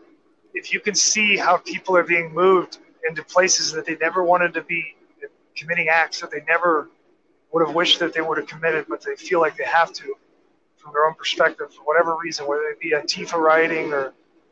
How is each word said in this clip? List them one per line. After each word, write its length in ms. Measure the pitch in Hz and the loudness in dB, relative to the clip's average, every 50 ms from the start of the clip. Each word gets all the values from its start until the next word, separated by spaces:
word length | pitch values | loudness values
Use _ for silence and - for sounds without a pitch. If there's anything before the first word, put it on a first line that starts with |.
| - _ _ _ _ _ _ _ _ _ - | -20 _ _ _ _ _ _ _ _ _ -14
if 180 | - - - 180 | -14 -10 -8 -8
you 80 | 190 | -6
can 140 | - 214 190 | -4 -2 0
see 420 | - - - - 214 214 208 202 | 0 0 2 2 2 2 2 2
how 220 | 175 175 170 180 - | 2 2 2 2 2
people 380 | - - 294 - - - 175 | 0 -4 -12 -10 -2 2 2
are 80 | 175 165 | 2 4
being 280 | 165 170 170 165 160 160 | 2 0 0 -2 -2 -2
moved 460 | 165 180 190 185 180 156 - - - - _ _ _ - 160 | 2 4 4 4 4 2 -2 -10 -18 -20 _ _ _ -6 -6
into 140 | 160 156 - | -6 -6 -8
places 480 | - - 180 185 185 - - - - 156 | -2 0 2 2 4 2 0 0 -4 -6
that 140 | 156 151 | -6 -6
they 100 | 165 160 | -6 -4
never 260 | 151 160 165 170 185 180 | -2 -2 -2 0 0 2
wanted 300 | 170 180 175 175 170 160 | 4 4 4 2 0 -2
to 80 | 165 156 | -4 -6
be, 340 | - 170 165 156 - - _ _ _ _ - 143 - _ _ _ _ - | -6 -6 -6 -6 -8 -14 _ _ _ _ -16 -16 -16 _ _ _ _ -16
committing 340 | - 147 160 170 175 165 160 | -12 -8 -6 -4 -2 0 2
acts 320 | 160 165 160 151 - - | 2 2 2 0 -2 -10
that 100 | 170 165 | -10 -8
they 120 | 156 147 147 160 | -10 -6 -2 0
never 400 | 165 165 175 175 160 147 - - _ _ _ _ _ _ _ _ _ _ _ _ 160 | 0 2 4 4 2 2 0 -4 _ _ _ _ _ _ _ _ _ _ _ _ 0
would 140 | 165 165 | 0 0
have 80 | 147 147 | 2 2
wished 240 | 170 175 156 - 170 | 0 2 2 2 2
that 140 | 170 160 - | 0 -2 -2
they 80 | 160 160 | -2 -2
would 160 | 160 151 151 | -2 -2 -4
have 80 | 147 | -4
committed, 400 | - 156 156 165 165 156 156 143 156 | -8 -8 -4 -2 -2 0 -2 -2 -4
but 140 | 147 - - | -8 -8 -6
they 100 | 143 139 | -8 -10
feel 240 | - 165 156 180 170 | -8 -4 0 2 2
like 160 | 160 151 - | 2 2 0
they 80 | - 135 | -4 -4
have 280 | 123 147 170 165 - - | 0 2 2 2 2 -2
to 220 | - - 139 - - _ _ _ _ _ _ _ _ _ _ _ | -12 -10 -10 -12 -12 _ _ _ _ _ _ _ _ _ _ _
from 160 | _ - 147 143 | _ -14 -6 0
their 140 | 147 156 | 2 2
own 80 | 160 160 | 2 0
perspective, 580 | - - - - 170 165 156 160 - 147 143 _ | -2 -6 -4 -2 0 0 0 0 -4 -12 -14 _
for 100 | - 147 | -10 -2
whatever 340 | 147 156 170 170 165 165 | 0 2 2 4 2 0
reason, 300 | 160 170 160 151 151 143 | -4 -4 -8 -8 -6 -4
whether 160 | 143 143 151 151 | -4 -2 -2 -2
it 180 | 151 147 - | -4 -6 -8
be 120 | 160 165 151 | -4 -2 -2
Antifa 460 | 147 160 - - 185 180 - 170 165 | -2 -2 -4 -6 -6 -6 -4 -2 2
rioting 540 | 160 156 156 160 165 165 165 160 160 160 147 | 4 4 6 4 4 2 0 -2 -4 -2 -2
or 200 | 139 135 131 - _ _ _ _ _ _ _ | -4 -4 -4 -8 _ _ _ _ _ _ _